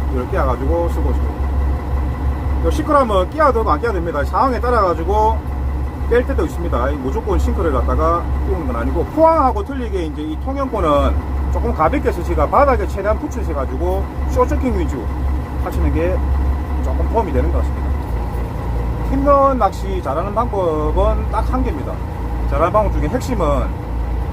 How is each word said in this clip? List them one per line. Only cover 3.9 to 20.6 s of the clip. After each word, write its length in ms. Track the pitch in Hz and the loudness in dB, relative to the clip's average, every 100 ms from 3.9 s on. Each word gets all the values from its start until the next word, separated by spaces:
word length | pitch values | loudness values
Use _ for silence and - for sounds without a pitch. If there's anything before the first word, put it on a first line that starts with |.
| 185 | -2
됩니다. 260 | 165 147 | -2 -2
상황에 360 | 135 185 262 226 | 0 2 2 2
따라가지고 760 | 240 233 185 170 180 208 220 - - - - - - - - | 2 2 2 0 0 2 2 2 -2 -4 -2 -2 -4 -4 0
뺄 160 | 233 254 | 2 2
때도 180 | 262 160 | 0 -2
있습니다. 400 | - 165 123 131 143 | -2 -2 0 0 -2
무조건 380 | 127 - - - | -2 -2 0 2
싱크를 320 | 247 202 165 | 2 2 0
갖다가 500 | 127 127 127 160 170 - - - | 0 2 2 2 0 0 -2 -2
끼우는 220 | 180 139 | -2 -2
건 80 | 117 | -2
아니고, 280 | 254 170 - | -2 -2 -2
포항하고 580 | 302 320 320 262 208 | 4 4 6 2 0
틀리게 420 | 196 277 233 190 156 | -4 -6 -4 -4 -4
이제 160 | 143 | -4
이 160 | 156 156 | -6 -6
통영권은 920 | 269 277 269 208 160 143 131 - - - - | -4 -2 -2 0 2 4 4 0 -2 -2 0
조금 220 | - 233 | 0 0
가볍게 380 | 190 160 302 240 | 2 2 2 0
쓰시가 360 | 175 165 156 139 | -2 -2 0 2
바닥에 400 | 214 285 226 175 | 4 4 2 0
최대한 320 | 202 202 220 | -2 -2 -2
붙이셔가지고 880 | 294 247 160 143 135 - 175 190 - - - | -2 -4 -4 -2 -4 -2 -2 -2 -4 -4 -2
쇼초킹 500 | 254 254 285 262 196 | 2 2 2 0 0
위주 240 | 147 123 - - - - - - | 0 -2 -4 -2 -2 -2 -4 -4
하시는 300 | 180 - 151 | -2 0 2
게 240 | 151 175 - - - - - - - | 2 2 0 2 2 2 0 -2 -2
조금 240 | - - - | 0 0 2
도움이 220 | 220 - | 0 2
되는 180 | 123 - | 2 2
것 80 | - | 2
같습니다. 320 | - - - - - - - - - - - - - - - | 0 -2 -2 -2 -2 -4 -2 -4 -4 -4 -4 -2 -2 -2 0
힘든 480 | 277 285 277 277 262 | 2 4 6 4 4
낚시 420 | 196 - 190 185 | 0 0 -4 -4
잘하는 320 | 139 151 196 | -2 -2 -2
방법은 960 | 208 - 202 | -2 -2 0